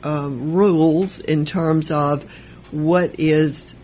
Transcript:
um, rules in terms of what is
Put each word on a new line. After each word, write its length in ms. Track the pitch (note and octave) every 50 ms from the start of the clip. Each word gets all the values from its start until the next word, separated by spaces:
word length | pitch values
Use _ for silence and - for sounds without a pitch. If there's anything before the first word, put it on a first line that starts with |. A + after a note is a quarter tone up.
| -
um, 500 | D3 D3+ D3 C#3+ C#3+ C#3 A#2+ B2+ D3+ D#3+
rules 680 | F3+ G3+ G#3 F3 D#3+ D#3 E3 D3+ E3 F#3+ F#3+ - -
in 240 | - - D#3 D#3 D3
terms 480 | D3+ - F#3 E3 D#3+ D#3+ D#3+ D3+ D3+ D#3+
of 320 | D3 D3 C#3+ D3 C#3 - - - - - - - - - - -
what 480 | D3+ D3+ D#3 E3+ F3+ F3+ - - -
is 520 | - D#3 D#3 D3+ D#3 D3+ C#3 - - - - -